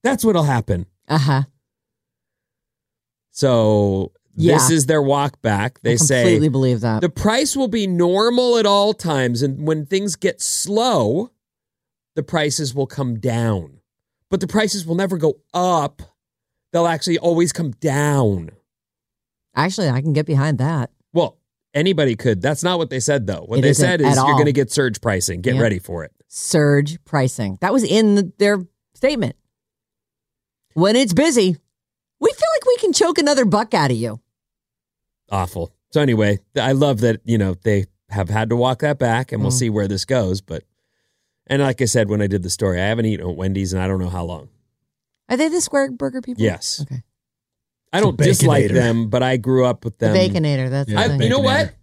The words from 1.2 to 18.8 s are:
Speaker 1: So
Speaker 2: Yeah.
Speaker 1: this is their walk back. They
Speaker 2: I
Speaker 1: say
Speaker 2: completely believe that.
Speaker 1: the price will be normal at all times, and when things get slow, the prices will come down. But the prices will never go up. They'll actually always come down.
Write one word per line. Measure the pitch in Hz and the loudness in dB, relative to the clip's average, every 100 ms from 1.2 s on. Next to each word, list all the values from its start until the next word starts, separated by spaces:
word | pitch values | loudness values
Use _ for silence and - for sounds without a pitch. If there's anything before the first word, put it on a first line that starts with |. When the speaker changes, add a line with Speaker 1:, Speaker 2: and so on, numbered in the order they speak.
| 139 135 135 _ _ _ _ _ _ _ _ _ _ _ _ _ _ _ _ _ _ | 2 0 -2 _ _ _ _ _ _ _ _ _ _ _ _ _ _ _ _ _ _
Speaker 1:
So | - 135 120 107 107 101 95 - _ _ | -2 2 4 4 4 2 0 -4 _ _
Speaker 2:
Yeah. | - 156 | 0 2
Speaker 1:
this | 151 131 | 4 4
is | 165 131 | 2 2
their | 156 | 2
walk | 139 143 143 _ | 2 0 -2 _
back. | 113 101 110 _ | -2 0 -2 _
They | - | -2
Speaker 2:
I | 117 | 0
Speaker 1:
say | 147 127 | 2 2
Speaker 2:
completely | 120 - 151 | 4 4 2
believe | 135 131 120 | 2 0 0
that. | 117 110 | 0 0
Speaker 1:
the | 175 | -2
price | - 208 233 294 269 | -2 -2 0 -2 -2
will | 254 | -2
be | 226 196 | -2 -2
normal | 175 175 190 226 247 247 233 | 0 2 2 2 2 2 2
at | 208 | 2
all | 202 202 | 2 2
times, | 214 170 143 127 117 | 0 -2 0 0 0
and | 139 135 151 | -2 -2 -2
when | 156 143 | -2 -2
things | 190 202 - | -4 -4 -4
get | 190 - | -4 -4
slow, | - - - 208 247 190 107 147 240 _ _ _ _ _ _ _ _ | -6 -6 -2 -2 0 0 0 -2 -6 _ _ _ _ _ _ _ _
the | - | -10
prices | 143 165 151 139 143 | -4 -2 -2 -2 -4
will | 131 135 | -4 -6
come | - 127 113 | -4 -6 -4
down. | 123 117 117 101 76 67 _ _ _ _ _ | -2 0 0 -2 -6 _ _ _ _ _ _
But | 190 | -4
the | 180 | -2
prices | 214 214 202 160 | 0 0 -4 -4
will | |
never | 170 196 180 | -2 -2 0
go | 156 - _ | -2 -2 _
up. | 175 180 170 143 - - _ _ _ _ _ _ | -2 0 0 -2 -8 -20 _ _ _ _ _ _
They'll | 170 170 | 0 0
actually | 165 180 165 | -2 -2 0
always | 170 165 175 | 0 2 0
come | - 151 | -2 -6
down. | - 156 135 147 143 113 95 80 - _ _ | -4 -2 0 2 2 2 0 -8 -18 _ _